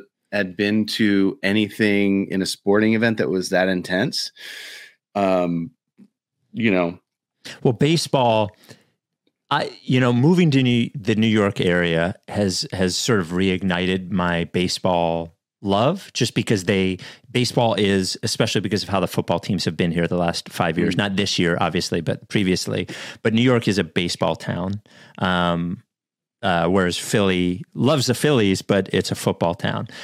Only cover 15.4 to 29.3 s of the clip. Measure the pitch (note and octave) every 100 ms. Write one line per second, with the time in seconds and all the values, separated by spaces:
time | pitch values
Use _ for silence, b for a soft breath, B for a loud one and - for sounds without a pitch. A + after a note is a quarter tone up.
15.4 | _ _ G2+ G2 C3 F#3+ - - A#2+ -
16.4 | - G#2+ F#2 G2 F#2 F#2 B B - B2
17.4 | A#2+ - A#2 G2+ G2 G2 F#2 - A#2 -
18.4 | A2+ A2 F#2+ G2+ F2 G2 F2+ - - E2+
19.4 | - F#2 F#2 D#2+ F2 E2+ E2+ F2 E2+ -
20.4 | - - E2+ E2 G2+ F2+ G2+ F#2+ G2 -
21.4 | F2 E2+ F2 F2 - F2+ D#2 - - -
22.4 | F#2+ F2+ - G2+ F#2 B B B A2+ A2
23.4 | B2+ A#2+ A2 G2 E2 G2+ E2+ - E2 D#2+
24.4 | - F#2 F#2 G#2 B B B - F#2 F2+
25.4 | F2 E2+ F2 F#2+ _ _ _ _ _ _
26.4 | G2+ E2+ E2+ F#2+ F2+ E2+ - A#2+ G2 F2+
27.4 | F2+ F2+ - - B2 D3+ B2 A#2 D3 C3+
28.4 | G2+ F#2+ - G2+ F#2+ G2 - G2+ A2